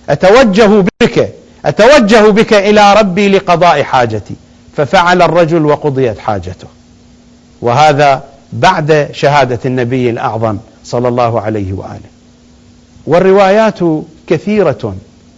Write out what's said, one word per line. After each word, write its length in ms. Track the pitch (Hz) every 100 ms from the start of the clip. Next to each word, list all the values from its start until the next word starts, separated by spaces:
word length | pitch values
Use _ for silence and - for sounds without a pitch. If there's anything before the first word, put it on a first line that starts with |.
| -
أتوجه 760 | 147 185 233 233 190 208 214 185 -
بك، 300 | 240 165 110 - - _
أتوجه 680 | 147 - 233 302 202 226 214
بك 220 | 202 -
إلى 420 | 214 196 208 202
ربي 340 | 202 202 175 202
لقضاء 540 | 196 180 170 175 151
حاجتي." 520 | 131 131 120 110 - - _ _ _ -
ففعل 460 | 147 190 175 180
الرجل 440 | 170 165 160 170 151
وقضيت 520 | 147 147 131 123 101
حاجته، 480 | - 101 92 - - _ _ _ _ _ _ _ _ -
وهذا 600 | 117 127 156 143 143 135 - - -
بعد 560 | 113 170 185 151 156 143
شهادة 460 | - 147 143 131 120
النبي 460 | 131 127 120 131 123
الأعظم 480 | 113 127 113 113 101 - _
صلى 240 | - 120 123
الله 320 | 123 120 113
عليه 320 | 104 107 95
وآله. 380 | 98 - 104 - _ _ _ _ _ _ _ _ - -
والروايات 720 | 165 190 196 190 208 220 - 175 156 - - -
كثيرة، 680 | 160 202 214 170 127 110 92 - _ _